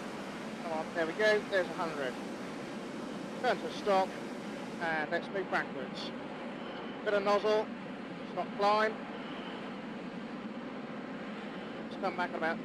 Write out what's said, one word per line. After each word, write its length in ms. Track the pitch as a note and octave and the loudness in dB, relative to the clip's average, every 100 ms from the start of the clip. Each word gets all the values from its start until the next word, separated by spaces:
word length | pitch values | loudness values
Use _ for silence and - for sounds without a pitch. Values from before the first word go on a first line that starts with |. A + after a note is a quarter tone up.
| - - - - - - | -6 -6 -6 -6 -6 -4
Come 80 | F3 | -2
on, 140 | D#3+ D#3 F3 | -2 0 2
there 100 | D#3+ | 2
we 60 | |
go. 280 | F3+ G#3+ G#3+ G#3 | 6 6 6 6
There's 160 | G3 E3+ | 2 2
a 60 | |
hundred. 400 | E3 E3+ D3+ C3 - - - - - - - - - - - - - | 0 -2 0 -2 -2 -4 -6 -6 -6 -6 -6 -6 -6 -6 -6 -6 0
Turn 140 | B3+ F#3 | 2 2
to 160 | E3 - | 0 -2
stop. 300 | - F#3+ F#3+ - - - - - - - | 4 6 6 0 -6 -6 -6 -6 -6 -2
And 300 | E3+ D#3+ D3+ | 0 2 2
let's 160 | E3+ - | 0 0
move 180 | G3 F#3 | -2 2
backwards. 600 | F3+ D3+ C#3+ B2+ - - - - - - - - - - - | 2 0 -2 -4 -4 -6 -6 -6 -6 -6 -6 -6 -6 -6 -4
Bit 100 | G#3 | 2
of 100 | G#3 | 4
nozzle. 420 | G3 G3+ G3+ G#3+ A3 - - - - - - | 6 6 8 6 4 -2 -6 -8 -6 -6 -6
Stop 160 | F#3 F3 - | -4 -2 4
climb. 360 | G3+ G#3+ A3 A3 - - - - - - - - - - - - - - - - F#2 - - - - - - - - - - - | 6 8 6 2 -4 -6 -6 -6 -6 -6 -6 -6 -6 -6 -6 -6 -6 -6 -6 -6 -6 -6 -6 -6 -6 -6 -6 -6 -6 -6 -6 -6
Let's 180 | - - | -6 -2
come 140 | F#3+ F3 | 0 2
back 140 | F3 | 0
at 80 | F3 | 2
about 200 | D#3+ E3 | 0 0